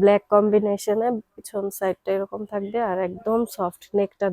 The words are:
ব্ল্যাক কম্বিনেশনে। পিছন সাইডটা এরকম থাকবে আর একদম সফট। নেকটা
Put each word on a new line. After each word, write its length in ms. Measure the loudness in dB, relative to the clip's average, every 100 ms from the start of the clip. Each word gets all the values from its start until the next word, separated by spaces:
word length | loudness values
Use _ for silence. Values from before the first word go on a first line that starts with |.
ব্ল্যাক 220 | 4 4 4
কম্বিনেশনে। 760 | 2 4 4 2 -2 -2 0 0 -2 -8
পিছন 320 | -20 -12 -8 -8 -4
সাইডটা 320 | -4 -4 -2 -4
এরকম 260 | -4 -8 -8
থাকবে 280 | -6 -4 -2 -2
আর 80 | -2 -4
একদম 320 | -4 -2 0 -2 -4
সফট। 260 | -6 -6 -4 -2
নেকটা 300 | -2 -2 -2